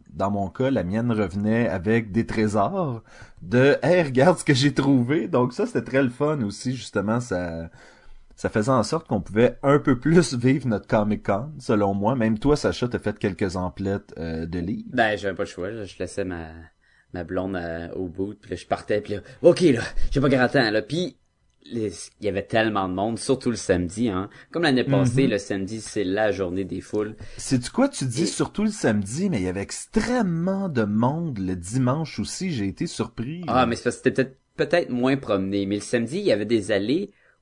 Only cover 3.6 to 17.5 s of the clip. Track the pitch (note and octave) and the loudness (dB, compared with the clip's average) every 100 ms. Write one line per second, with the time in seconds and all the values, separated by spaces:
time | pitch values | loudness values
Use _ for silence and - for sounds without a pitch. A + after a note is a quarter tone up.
3.6 | C#3 - C#3 F3+ D3 B2 D#3+ E3 - B2+ | 6 4 4 4 4 4 6 6 4 4
4.6 | C#3 C3+ C#3 C3+ A#2+ D#3+ G#3+ C3+ B2 - | 4 2 4 4 4 0 0 2 2 0
5.6 | A3+ C3 - C3 C3 B2 D3 D3+ G2+ F2+ | -2 -2 0 0 0 0 -2 0 -2 -4
6.6 | B2 C3 - G#2 G2 A#2 A#2+ F2+ F2 E2 | -6 -6 -4 -2 0 0 -2 -4 -4 -6
7.6 | E2 - - - - - - - F#2+ A2+ | -10 -14 -20 -20 -20 -20 -20 -6 -2 0
8.6 | A2 C3 G#2 D#3+ - G#2+ E2 G2+ A#2+ - | 2 2 2 -2 -2 -4 -2 4 4 4
9.6 | C#3 C#3+ C#3+ B2 D3+ E3+ D#3+ B2 B2+ C#3 | 2 4 4 0 4 4 4 2 2 2
10.6 | B2+ G2+ - A2+ G#2 G#2 - G2+ D3 C#3+ | 0 -2 2 2 2 0 0 -2 -2 -8
11.6 | - G#2+ G2 G2 G2+ C3+ A2 A2 C#3 D3 | 0 2 2 2 0 2 2 2 2 2
12.6 | G2 - B2+ G#2 G#2+ G#2 G#2 F2+ G2 F2+ | 2 0 -2 -2 -4 -2 -2 0 -2 -2
13.6 | F2+ - G2 G2+ - - E2 D#2+ E2 F2+ | -4 -4 -4 -4 -6 -10 -8 -6 -6 -6
14.6 | F2 A#2+ - B2 G#2+ G2+ G2 F2+ G2 - | -4 -6 -6 0 0 0 -4 -4 -6 -6
15.6 | F#2 A2+ F#2+ - F#2 - F#2+ F2 D#2+ E2 | -8 -8 -12 -8 -8 -6 -6 -6 -10 -14
16.6 | E2 _ _ _ _ F2+ E2 F#2 F#2+ | -20 _ _ _ _ -10 -6 -4 -4